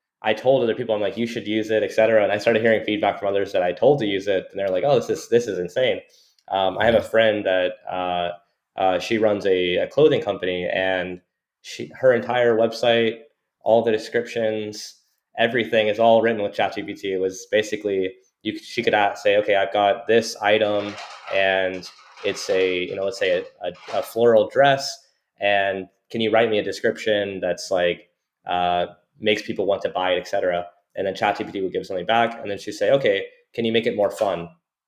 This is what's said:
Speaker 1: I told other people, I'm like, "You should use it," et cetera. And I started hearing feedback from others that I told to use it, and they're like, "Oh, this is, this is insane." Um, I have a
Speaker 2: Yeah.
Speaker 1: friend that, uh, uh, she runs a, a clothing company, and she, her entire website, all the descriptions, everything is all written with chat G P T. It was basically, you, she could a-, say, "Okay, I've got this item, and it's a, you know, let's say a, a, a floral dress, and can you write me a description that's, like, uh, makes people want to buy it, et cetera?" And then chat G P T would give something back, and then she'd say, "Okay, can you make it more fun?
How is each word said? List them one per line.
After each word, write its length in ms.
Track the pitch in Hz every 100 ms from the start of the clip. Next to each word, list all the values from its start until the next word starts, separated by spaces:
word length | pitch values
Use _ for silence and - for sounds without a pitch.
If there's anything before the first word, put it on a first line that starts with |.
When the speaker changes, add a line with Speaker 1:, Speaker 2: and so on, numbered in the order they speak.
| _ -
Speaker 1:
I 120 | 110
told 280 | 107 127 135
other 140 | 117 110
people, 180 | 113
I'm 80 | 107
like, 160 | 101 104
"You 80 | 117
should 220 | 117 104
use 240 | 110 107
it," 100 | 107
et 100 | 101
cetera. 300 | - 110 110
And 100 | 98
I 60 | 104
started 240 | 117 110
hearing 220 | 113 107
feedback 340 | - 107 101 -
from 120 | 101
others 240 | 98 95
that 100 | 95
I 80 | 90
told 280 | 87 123 143
to 60 | 104
use 220 | 98 98
it, 200 | 95 -
and 80 | 98
they're 100 | 98
like, 140 | 92
"Oh, 160 | 139 123
this 100 | -
is, 200 | 104 -
this 180 | 117 113
is 100 | 90
insane." 440 | 87 123 127 92 - _ _ _ -
Um, 280 | 95 95 95
I 80 | 113
have 100 | 110
a 20 |
Speaker 2:
Yeah. 60 |
Speaker 1:
friend 420 | - 113 110 104 98
that, 280 | 92 90 - 95
uh, 420 | 92 90 90 87 87 _ _ _ -
uh, 240 | 95 90
she 180 | - 113
runs 280 | 107 101 98
a, 320 | 92 90 87
a 100 | 92
clothing 340 | - 156 123
company, 460 | 104 95 92 90 90
and 540 | 92 95 92 90 87 _ _ _ _
she, 300 | - - 120 -
her 180 | 131
entire 420 | 117 - 123 120 110
website, 640 | 113 - 120 117 113 - - _ _ _
all 200 | 110 113
the 80 | 117
descriptions, 1040 | 107 - 120 117 117 110 107 107 104 - - _ _ _ -
everything 500 | 117 120 110 113 107
is 120 | 104
all 220 | 113 113
written 200 | 113 107
with 120 | 101
chat 220 | - 98 107
G 80 |
P 100 | 101
T. 200 | 95 98
It 60 | 92
was 280 | 95 95 -
basically, 600 | 107 107 104 104 95 92 - _ _
you, 140 | 107 107
she 240 | - -
could 100 | 117
a-, 220 | 104 101 -
say, 220 | 104 101
"Okay, 180 | 104 98
I've 180 | 98
got 340 | 104 101 98 -
this 280 | 113 135 -
item, 560 | 104 107 104 104 104 101 - - -
and 560 | 98 95 95 92 92 90 - - - 101
it's 240 | 92 -
a, 340 | 95 92 90
you 120 | 90 95
know, 80 | 98
let's 120 | 95
say 120 | 95 90
a, 260 | - - 90
a, 340 | 87 - 101
a 40 |
floral 460 | - 113 120 110 104
dress, 480 | 123 139 135 - - _ _ _ -
and 480 | 101 101 98 98 90 _ _
can 80 | 117
you 100 | 110
write 180 | 110 117
me 100 | 104
a 40 |
description 760 | 98 - 117 - 110 104 98 95
that's, 320 | 90 87 -
like, 380 | 92 87 85 _ _ _ _ 92
uh, 420 | 90 87 87 87 - _ -
makes 200 | 107 107
people 240 | - 104 95
want 160 | 95
to 80 | 95
buy 220 | 92 92
it, 60 | 90
et 100 | -
cetera?" 380 | 98 92 87 87 _ _ -
And 120 | 95
then 80 | 95
chat 220 | 107 101
G 60 |
P 80 | 107
T 100 | 101
would 120 | 92
give 120 | 92 92
something 200 | 92 87
back, 340 | 113 117 -
and 80 | 101
then 80 | 98
she'd 160 | 107
say, 180 | 104 104
"Okay, 340 | 139 120 98 95 _ _
can 120 | - 113
you 80 |
make 120 | 113 117
it 100 | 104
more 160 | 98
fun? 380 | - 104 85 85 _ _ _